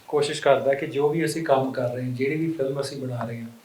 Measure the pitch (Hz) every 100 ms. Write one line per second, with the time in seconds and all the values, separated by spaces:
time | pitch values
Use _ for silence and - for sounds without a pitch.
0 | - 147 143 147 147 127 120 139 156 139
1 | 147 165 156 - - 131 135 127 120 123
2 | 127 123 135 156 165 156 135 139 135 139
3 | 127 120 117 117 113 -